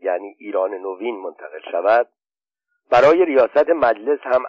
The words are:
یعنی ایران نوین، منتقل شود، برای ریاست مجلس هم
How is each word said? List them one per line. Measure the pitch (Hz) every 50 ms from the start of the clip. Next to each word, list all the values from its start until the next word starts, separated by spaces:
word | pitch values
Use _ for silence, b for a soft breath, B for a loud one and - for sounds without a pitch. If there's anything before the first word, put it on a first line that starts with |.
یعنی | - 95 90 90 101 101 101 _
ایران | 104 101 98 92 95 98 101
نوین، | 92 95 98 92 90 110 120 110 95
منتقل | 92 85 76 - 78 73 78 78 - -
شود، | 85 85 90 104 113 120 123 - _ _ _ _ _ _ _ _ _ _ _ _ _ _ _ _
برای | 123 123 135 147 165 175 180
ریاست | 165 135 131 117 - - 147 156 165
مجلس | 170 151 127 117 110 101 107 143 147 -
هم | - 131 127 127 123